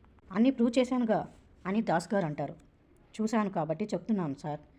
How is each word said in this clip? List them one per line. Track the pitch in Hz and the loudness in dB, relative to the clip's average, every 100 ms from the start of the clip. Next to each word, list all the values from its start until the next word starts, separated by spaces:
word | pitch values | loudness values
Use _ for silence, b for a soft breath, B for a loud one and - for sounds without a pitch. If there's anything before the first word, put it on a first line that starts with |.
| - - - | -20 -20 -6
అన్నీ | 190 247 | 2 4
ప్రూవ్ | 262 240 262 | 4 2 2
చేశానుగా," | 247 254 226 185 - - - - 175 | 2 2 2 0 -2 -12 -20 -12 -4
అని | 208 | -2
దాస్ | 202 165 170 | 2 0 0
గారు | 196 165 | -2 -2
అంటారు. | 147 139 - - _ _ _ _ - | -2 -6 -8 -20 _ _ _ _ -4
"చూశాను | 220 226 202 | -2 0 0
కాబట్టి | 185 160 156 214 | -2 -2 -2 -2
చెప్తున్నాను | 180 - 208 160 139 | -4 -2 -2 -2 -4
సార్. | 156 151 - | -6 -8 -10